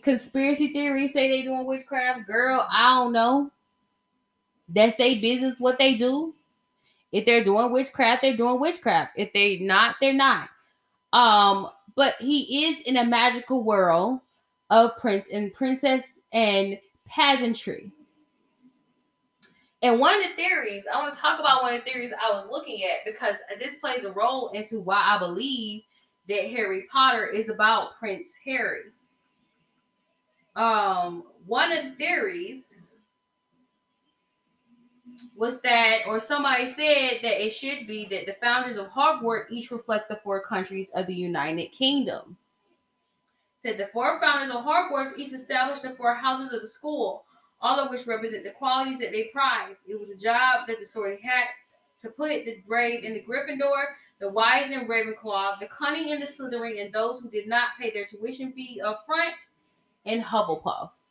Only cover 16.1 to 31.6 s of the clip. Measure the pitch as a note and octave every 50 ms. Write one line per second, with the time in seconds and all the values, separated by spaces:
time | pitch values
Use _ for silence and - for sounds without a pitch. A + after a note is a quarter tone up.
16.1 | _ _ _ _ - A3+ A3+ G#3 G3+ G3 G3 G3 G3 G3+ _ _ _ _ _ -
17.1 | - - D4+ C#4+ C#4 B3+ B3 A#3 A3+ - - - - - - G3 _ _ _ _
18.1 | _ _ _ _ _ _ _ _ _ _ _ _ _ _ _ _ _ _ _ _
19.1 | _ _ _ _ _ _ - _ _ _ _ _ _ _ - B3 A#3 A#3 C4 D#4+
20.1 | G4 G#4 F#4+ F4 F4 E4 E4+ F4+ F#4 D#4 B3 G#3+ G3+ G3+ G3 - - B3+ D4 C#4+
21.1 | C#4+ - - D4+ D4+ D#4 D4+ C#4+ C4+ C4 B3+ B3 A#3+ A#3+ A#3 B3+ C4 B3 A#3+ B3
22.1 | - - A3 A3+ G#3 G3 - G3+ B3+ D#4 D#4 D#4 A#3 G3 F#3+ F#3 - - - A3
23.1 | G#3+ - - G#3+ G3+ - - - G3+ G3 B3 C4 - - - C#4+ B3+ B3 G3+ G3
24.1 | F#3 G3 G#3+ A#3+ C4 C4 B3 - F#3+ G#3 G#3+ - A3+ A3 F3+ F3+ F#3+ G3+ F#3 F#3+
25.1 | G#3 G3 F#3 F3 F3 F#3 B3 C#4 C4+ A#3+ A3 G#3+ G#3 G#3+ - _ _ _ _ _
26.1 | _ _ _ F#3 G3+ G3+ F#3 A3 A#3 A#3+ A3 G3 F#3+ F#3+ G3 - - C4+ C4 C4
27.1 | B3 A3+ G#3 - E3+ G#3 A3 A3 A3 G#3+ G#3+ A3+ A3+ G#3 - - - - - G#3+
28.1 | F#3+ - - - - - _ C4+ C4 B3 A3 - - - - G3+ _ _ _ _
29.1 | _ _ _ _ _ _ _ _ _ _ _ _ _ _ _ _ _ _ _ _
30.1 | _ _ _ _ _ _ _ _ _ G#3+ A3+ A3+ A3 G#3+ G#3 G3 F#3+ F3+ F3 F3
31.1 | F3 E3+ - - _ _ - F3+ A3+ B3+